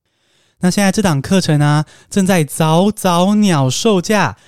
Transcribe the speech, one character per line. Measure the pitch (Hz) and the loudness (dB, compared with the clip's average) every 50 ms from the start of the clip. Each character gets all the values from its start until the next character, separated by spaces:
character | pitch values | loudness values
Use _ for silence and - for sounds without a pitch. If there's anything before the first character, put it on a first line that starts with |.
| _ _ _ _ _ _ _ _ _ _ _ _ | _ _ _ _ _ _ _ _ _ _ _ _
那 | - 180 | -2 -2
现 | - 202 | 0 2
在 | 196 190 | 0 0
这 | - 220 | 0 0
档 | 202 180 147 139 | 0 0 -2 -2
课 | - - 190 185 | -2 0 0 0
程 | - - 151 147 | 2 0 0 2
啊， | 147 147 147 151 151 - - - _ _ | 2 2 0 0 -2 -4 -12 -20 _ _
正 | - 202 190 | -4 -2 0
在 | 202 190 175 147 | 0 0 0 -2
早 | - - - 160 156 160 175 196 214 | -2 -2 -2 0 2 2 2 2 0
早 | 208 - - 185 170 170 185 202 208 | -2 -2 -2 0 0 2 2 2 2
鸟 | 208 208 190 165 139 135 127 | 2 2 2 2 2 0 -2
售 | 131 - - 226 202 180 | -2 -2 0 0 0 0
价 | - - 214 202 165 - - - _ | 0 0 0 0 0 -2 -4 -10 _